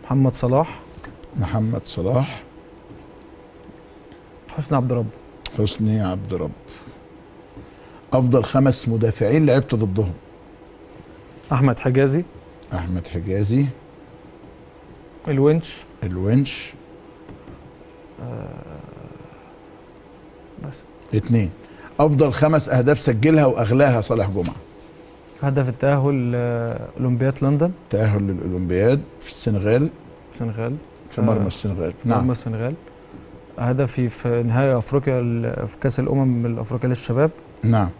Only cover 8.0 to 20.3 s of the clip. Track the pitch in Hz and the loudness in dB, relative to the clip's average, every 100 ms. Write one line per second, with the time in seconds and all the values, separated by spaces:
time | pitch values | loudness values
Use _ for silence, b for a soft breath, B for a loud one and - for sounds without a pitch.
8 | - 127 127 127 110 135 135 123 - 113 | -2 2 4 2 2 2 2 2 0 0
9 | 113 - 107 147 151 131 131 117 107 95 | 0 0 2 4 4 4 2 -2 0 0
10 | 95 82 - - - - - - - - | -2 -4 -16 -20 -20 -20 -20 -20 -20 -20
11 | - - - - - 131 135 117 135 131 | -20 -20 -20 -20 -4 2 2 2 0 2
12 | 139 151 175 - - - - 87 85 90 | 2 0 -4 -14 -20 -20 -10 -8 -4 -6
13 | 82 85 95 95 104 123 143 - - - | -6 -8 -4 -2 2 2 0 -4 -18 -20
14 | - - - - - - - - - - | -20 -20 -20 -20 -20 -20 -20 -20 -20 -20
15 | - - - 139 143 165 - - - - | -20 -14 -4 2 4 4 -2 -14 -18 -10
16 | 92 90 95 123 135 - - - - - | -8 -4 2 2 2 -6 -12 -18 -20 -20
17 | - - - - - - - - - - | -20 -20 -20 -20 -20 -20 -20 -20 -20 -20
18 | - - 120 113 98 50 - - - - | -20 -16 -12 -12 -12 -14 -16 -18 -18 -18
19 | - - - - - - - - - - | -20 -20 -20 -20 -20 -20 -20 -20 -20 -20
20 | - - - | -20 -20 -20